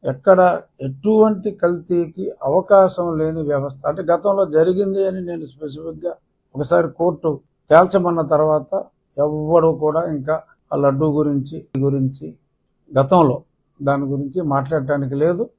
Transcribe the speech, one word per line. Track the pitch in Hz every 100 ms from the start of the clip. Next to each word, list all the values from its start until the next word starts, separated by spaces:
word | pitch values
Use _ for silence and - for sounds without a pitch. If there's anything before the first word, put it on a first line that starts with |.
| 143
ఎక్కడ | 135 - 185 180 165 - _ 135
ఎటువంటి | 135 202 214 220 202 208 196
కల్తీకి | 175 175 - 175 165 180 196 190 139
అవకాశం | 160 185 196 190 185 175 160
లేని | 156 165 147
వ్యవస్థ. | 143 139 135 151
అంటే | 160 165
గతంలో | 170 196 196 185 151
జరిగింది | 165 185 202 196 190
అని | 185 175
నేను | 170 147
స్పెసిఫిక్ | 131 151 139 160 160
గా | 170 160 _ _ _
ఒకసారి | 131 143 175 165 -
కోర్టు | 170 156 160 139 _ _ _
తేల్చమన్న | 156 185 190 175 170 160
తర్వాత | 151 156 151 151 190 - _ _ -
ఎవ్వడు | 147 151 151 170 160 139
కూడా | 151 151 170
ఇంకా | 151 135 156 - _ _
ఆ | 147
లడ్డూ | 143 135 156 147
గురించి, | 147 139 139 156 - 135
ఈ | 139
గురించి | 139 131 135 160 - _ _ _ _ _
గతంలో | 143 135 185 151 123 _ _ _ _
దాని | 139 139 139
గురించి | 139 139 180 160
మాట్లాడటానికి | 139 139 156 135 143 135 139
లేదు. | 160 175 240